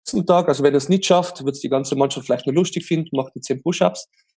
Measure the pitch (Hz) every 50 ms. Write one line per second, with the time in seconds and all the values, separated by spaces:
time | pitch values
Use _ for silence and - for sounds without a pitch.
0 | _ - - 202 170 - 175 180 175 156 139 135 139 143 139 139 135 - 190 190
1 | 190 - 180 180 175 180 - - 135 139 135 - - 131 135 135 135 - 143 135
2 | 139 135 - 135 123 - 123 123 - 143 135 170 185 180 - 170 - - 170 160
3 | 160 - 139 135 131 - - 131 - - 131 131 - 175 175 - 175 185 180 -
4 | - - _ _ _ _ _